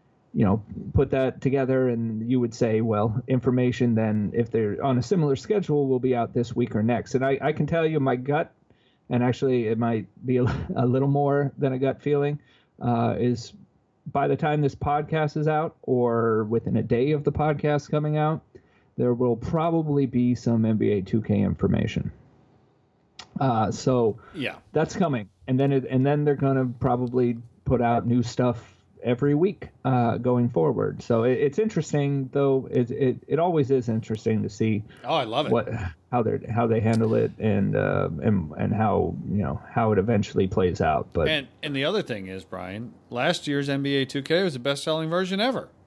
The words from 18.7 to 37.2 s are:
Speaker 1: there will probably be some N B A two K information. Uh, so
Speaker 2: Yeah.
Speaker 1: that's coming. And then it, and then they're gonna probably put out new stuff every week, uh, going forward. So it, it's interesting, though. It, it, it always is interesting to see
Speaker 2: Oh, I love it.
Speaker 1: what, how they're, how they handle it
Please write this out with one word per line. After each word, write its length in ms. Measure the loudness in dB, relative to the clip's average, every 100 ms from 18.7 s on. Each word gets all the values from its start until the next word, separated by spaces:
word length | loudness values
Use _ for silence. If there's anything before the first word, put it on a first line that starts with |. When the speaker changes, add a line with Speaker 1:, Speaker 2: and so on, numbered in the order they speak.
| _ _ -2
Speaker 1:
there 160 | 0
will 220 | 2 0 0
probably 680 | -2 0 0 0 0 0
be 300 | 2 2 2
some 320 | 2 2 2 2
N 100 | 2
B 140 | 2
A 100 | 0
two 220 | 0 -2
K 180 | 0 2
information. 720 | 2 0 0 2 0 -2 -6 -10 -20 _ _ _ _ _ _ _ _ -20 -16 -2
Uh, 300 | 0 2 0
so 480 | 0 0 2 2 0 -10
Speaker 2:
Yeah. 220 | -8 -6 -8 -6
Speaker 1:
that's 240 | -2 -2 0
coming. 320 | -2 -2 -6 _ -2
And 140 | 0
then 120 | 2
it, 120 | 0 0
and 140 | 0 2
then 180 | 2
they're 100 | 2
gonna 320 | 2 0 0 -2 -2
probably 560 | -2 0 0 0 0 -2 -10 _
put 180 | -2 2
out 240 | 2 0 2
new 160 | 0
stuff 520 | 0 0 0 -2 -10 -20 _ -8
every 320 | -2 0 2
week, 340 | 2 0 -2 -12 -6
uh, 320 | 0 2 2 0
going 320 | 0 2 2
forward. 540 | 2 0 0 -2 -4
So 220 | 0 2
it, 80 | 2
it's 240 | 2 0 0
interesting, 720 | 0 -2 -2 -2 0 -2 -2
though. 340 | 0 2 2 0
It, 200 | 0 0
it, 280 | 0 0 -2 -2
it 100 | 0
always 320 | 2 2 2
is 180 | 2 2
interesting 520 | -4 -2 -4 0 0
to 60 | -2
see 340 | 0 0 0 -4 -12
Speaker 2:
Oh, 100 | -2
I 100 | -2
love 220 | 0 -2 2
it. 60 |
Speaker 1:
what, 160 | 0 0 -6 -8 -10 _
how 120 | 0
they're, 180 | 0 -2 -2
how 140 | 0 2
they 140 | 2
handle 340 | 2 2 2
it 160 | 2